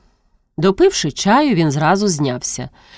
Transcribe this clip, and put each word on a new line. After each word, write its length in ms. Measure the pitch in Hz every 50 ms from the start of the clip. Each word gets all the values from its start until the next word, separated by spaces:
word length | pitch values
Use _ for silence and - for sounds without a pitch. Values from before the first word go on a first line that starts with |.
| _ _ _ _ _ _ _ _ _ _ _
Допивши 540 | - 156 196 196 - 339 392 392 - - 151
чаю, 440 | - - - 196 214 269 302 285 226
він 160 | 165 165 156
зразу 380 | 135 147 156 151 185 196 214 208
знявся. 640 | 170 143 151 135 123 123 - - - - 127 131 - _ _ _ -